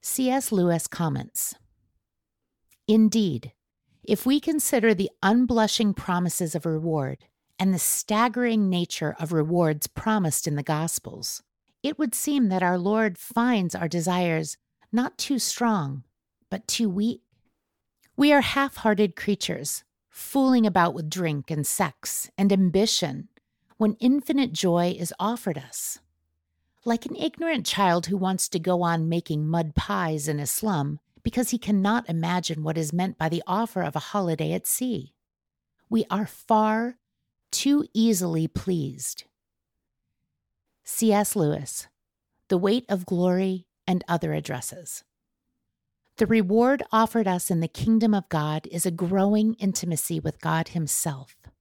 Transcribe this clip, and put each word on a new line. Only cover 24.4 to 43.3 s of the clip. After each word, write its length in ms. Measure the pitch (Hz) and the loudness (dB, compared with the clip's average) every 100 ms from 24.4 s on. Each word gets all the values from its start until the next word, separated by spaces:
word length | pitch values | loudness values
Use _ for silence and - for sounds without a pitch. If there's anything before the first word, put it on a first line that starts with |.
| 269 | 0
joy 420 | 160 185 170 175 - | 0 2 2 2 -2
is 160 | 170 - | -8 -4
offered 400 | 202 233 - 147 | -4 -4 -6 -6
us." 400 | 135 - - - _ _ _ _ _ _ _ _ | -8 -12 -10 -12 _ _ _ _ _ _ _ _
Like 220 | - 233 - | -4 -2 -4
an 100 | 254 | -6
ignorant 480 | 311 - 330 302 | -6 -4 -4 -2
child 420 | - - 196 175 165 | -2 2 2 2 0
who 100 | 196 | -2
wants 320 | 185 185 - | -2 -2 -2
to 80 | 180 | -2
go 240 | 165 180 | 0 0
on 260 | 175 165 160 | 2 0 0
making 400 | 170 - 151 151 | -2 -2 -2 0
mud 260 | 165 156 | 0 0
pies 540 | - - 202 170 156 147 | -4 -2 -2 -2 -4 -4
in 100 | 147 | -4
a 80 | 143 | -4
slum 540 | - 214 180 143 147 _ _ | -4 -2 -2 -2 -6 _ _
because 280 | - - 247 | -6 -2 -2
he 80 | 233 | -2
cannot 500 | - 208 196 233 233 | 0 0 2 0 -2
imagine 520 | 165 165 180 170 156 | -4 0 -2 -2 -4
what 140 | 156 160 | -4 -2
is 160 | 156 | -2
meant 240 | 170 185 - | -2 -2 -2
by 140 | 160 | -2
the 120 | 170 - | -2 -2
offer 360 | 185 226 190 | -2 -2 -2
of 140 | 165 151 | -2 -4
a 40 | |
holiday 520 | - 208 180 160 156 | -4 -2 0 -2 -2
at 140 | 175 - | -2 -4
sea. 480 | - 254 202 139 _ _ _ _ _ _ _ _ | -4 -2 -4 -8 _ _ _ _ _ _ _ _
We 160 | 226 - | -2 0
are 160 | 185 214 | -2 -4
far 720 | - - 220 214 220 240 247 _ _ _ _ _ | -10 0 2 4 0 -4 -8 _ _ _ _ _
too 360 | - 277 285 - | -2 2 2 2
easily 540 | 214 226 196 175 165 160 | 2 4 4 0 0 -2
pleased. 760 | - - 175 139 135 - - - _ _ _ _ _ _ _ _ _ _ _ _ _ _ _ | -4 -2 -2 -2 -6 -10 -12 -18 _ _ _ _ _ _ _ _ _ _ _ _ _ _ _
C 260 | - - 226 | -12 0 2
S 240 | 208 202 | 4 2
Lewis, 540 | 208 151 151 143 - - _ _ _ _ _ _ | 0 0 0 -6 -12 -14 _ _ _ _ _ _
The 100 | 185 | 0
Weight 260 | 196 233 247 | 2 0 -2
of 160 | 202 175 | -6 -2
Glory 600 | 175 180 | 0 2